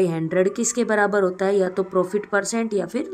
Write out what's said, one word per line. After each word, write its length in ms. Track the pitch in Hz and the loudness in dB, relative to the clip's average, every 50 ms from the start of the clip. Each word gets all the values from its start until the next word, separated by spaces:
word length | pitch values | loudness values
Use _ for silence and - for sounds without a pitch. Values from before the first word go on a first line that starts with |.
| 190 175 | 4 2
हंड्रेड 460 | 165 165 160 160 170 180 185 190 196 | 2 -2 -2 0 2 2 2 2 0
किसके 280 | - 233 - - 240 233 | -2 -4 -2 0 -2 0
बराबर 380 | 214 220 208 208 202 196 208 190 | 0 2 2 2 2 2 2 2
होता 220 | 180 185 185 196 | 0 0 0 0
है? 120 | 190 202 202 | 2 2 2
या 120 | 185 180 | 2 0
तो 140 | 185 - 185 | 0 -2 -4
प्रॉफिट 440 | 185 - 185 180 180 - 208 202 - | 0 2 0 0 2 0 -4 -4 0
परसेंट 440 | - 202 196 190 - 226 226 220 214 | -2 -2 0 0 -2 -2 -2 0 -2
या 120 | 196 175 | -2 -2
फिर 240 | 170 - 240 330 - | -2 -4 -6 -6 -4